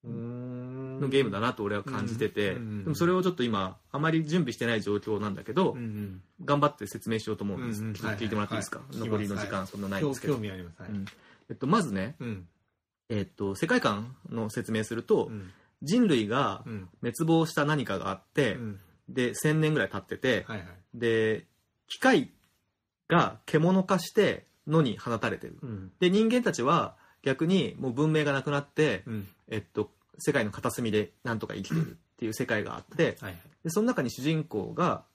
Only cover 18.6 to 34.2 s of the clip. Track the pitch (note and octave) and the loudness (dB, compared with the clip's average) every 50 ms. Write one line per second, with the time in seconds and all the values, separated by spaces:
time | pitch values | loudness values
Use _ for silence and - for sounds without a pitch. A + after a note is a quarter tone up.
18.6 | A#2+ A2 G#2 F#2+ - - _ _ _ - B2 C3 B2+ A#2+ G#2+ - - D#3 D3+ D#3 | -6 -8 -8 -10 -14 -20 _ _ _ -8 -2 0 0 0 -2 0 0 2 4 4
19.6 | D#3 D#3 D#3 C#3+ G2 F#2+ - G2+ - _ - - - C3 A#2+ G2 - - A2+ G2+ | 4 4 4 2 0 0 -2 -8 -8 _ -10 -2 2 2 2 2 0 -4 -10 -10
20.6 | F2 F2 F2+ - _ _ - A#2+ A#2+ A#2 A2+ A2+ A2 A2 A2 - - _ _ _ | -10 -12 -18 -20 _ _ -8 -2 0 2 4 4 4 2 0 -2 -4 _ _ _
21.6 | _ _ _ _ _ _ - - - B3+ B3+ E3 A#2+ - _ _ _ _ _ _ | _ _ _ _ _ _ -10 2 4 6 6 6 4 0 _ _ _ _ _ _
22.6 | _ _ _ _ _ _ _ _ _ _ E3 E3+ C3+ F#2+ - - _ - - D3+ | _ _ _ _ _ _ _ _ _ _ 4 4 4 4 0 -8 _ 2 2 4
23.6 | D#3 F3 F#3+ F#3+ F#3 - G3 F3+ - - - A3+ G3+ D3 G#2 - - _ _ _ | 6 6 6 4 4 4 2 0 0 2 4 4 4 4 4 0 -8 _ _ _
24.6 | _ - D3+ E3 D3+ B2 G2 - - B2 A#2 A2 - A2+ G2 - - - - - | _ 2 4 4 4 4 2 -4 -4 -4 -2 -2 0 -2 -4 -4 -8 -12 -14 -12
25.6 | - B2+ A2 G2 F#2+ F#2 _ _ F3+ F3 F#3 G#3 A3 A3+ A#3+ B3 A#3+ G#3+ - - | -12 -10 -10 -10 -10 -14 _ _ 2 4 6 6 4 6 4 4 2 2 0 2
26.6 | A#2 C3+ E3 D#3+ A2 - - _ _ _ _ _ - C#3 C3 - D#3+ E3+ F#3+ F#3+ | 2 4 4 4 2 0 -6 _ _ _ _ _ 0 0 2 2 2 4 4 4
27.6 | C#3 G#2+ - - C3 C3 A#2 B2+ D3+ D#3 D#3 D#3 D3 C#3+ C#3 C3+ C3 D3+ C#3+ C#3+ | 4 2 -4 -4 -4 -4 0 2 2 4 4 4 2 2 0 0 0 0 -2 -2
28.6 | C#3+ - _ - D#3 C#3+ G#2+ F#2 - A#2+ A2+ G#2+ G2 F#2 - _ _ - A2 G#2+ | -2 -4 _ 2 2 2 2 -2 -4 -6 -8 -8 -8 -10 -16 _ _ -6 -6 -6
29.6 | - _ _ A2 G#2 - _ _ _ _ _ - - - - C3+ A2+ G#2+ - - | -6 _ _ -2 -2 -2 _ _ _ _ _ -4 -2 0 2 2 0 0 -4 -2
30.6 | - A#2+ A2+ - B2 A2+ G#2 G#2 G#2 - _ _ _ B2+ A2+ G#2+ A2 - - G#2 | -4 -2 -2 0 -2 2 2 2 0 0 _ _ _ -4 -4 -4 -4 -6 -8 -8
31.6 | G2 - - E3 D#3+ - - - _ _ _ _ A#2+ A2 A2 - B2+ - A#2+ G#2+ | -6 -2 -2 -2 -2 -2 -4 -16 _ _ _ _ -6 -6 -2 -4 -2 0 0 -2
32.6 | G2 - A1+ - - _ - - E3 B2 - - - G2+ F2+ E2+ - - _ _ | -2 -4 -8 -10 -12 _ 0 2 2 2 2 -2 -10 -12 -12 -12 -18 -20 _ _
33.6 | _ E3 D#3+ G#3 A3 A#3+ B3 - C#3 A#2 - - | _ -2 0 2 2 2 2 2 0 -2 -4 -2